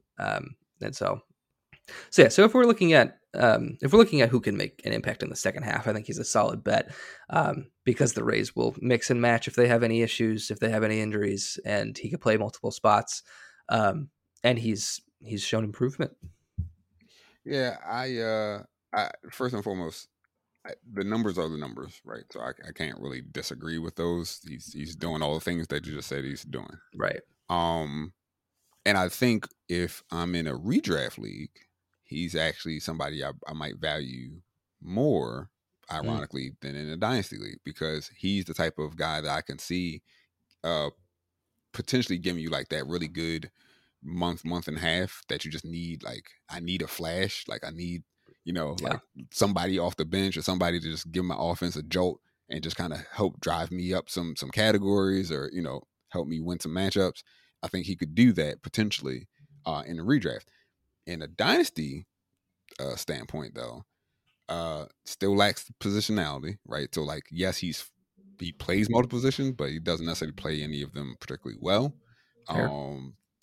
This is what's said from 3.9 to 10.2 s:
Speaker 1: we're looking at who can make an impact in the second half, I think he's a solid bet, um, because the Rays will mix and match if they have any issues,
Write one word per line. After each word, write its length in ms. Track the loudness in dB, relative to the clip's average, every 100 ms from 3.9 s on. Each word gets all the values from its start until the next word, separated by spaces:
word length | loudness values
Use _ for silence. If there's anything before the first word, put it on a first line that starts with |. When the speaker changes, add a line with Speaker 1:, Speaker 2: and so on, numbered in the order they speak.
Speaker 1:
we're 60 | 10
looking 220 | 10 8
at 80 | 6
who 120 | 6
can 160 | 2 0
make 260 | -2 -4
an 80 | -4
impact 300 | -2 -2 -4
in 80 | -4
the 60 | -2
second 280 | -2 -2
half, 240 | -2 -2 0
I 40 |
think 140 | -2 -4
he's 120 | -6
a 60 |
solid 380 | 0 4 4 2
bet, 320 | 2 2 0 -10 -16 -16 -2
um, 420 | 2 2 0 -8 _
because 280 | 2 4 4
the 120 | 2
Rays 300 | 2 2 0
will 220 | 0 0 0
mix 300 | 2 2 2
and 100 | 2
match 280 | 4 4 2
if 80 | 4
they 100 | 6
have 160 | 6
any 200 | 4 4
issues, 480 | 2 2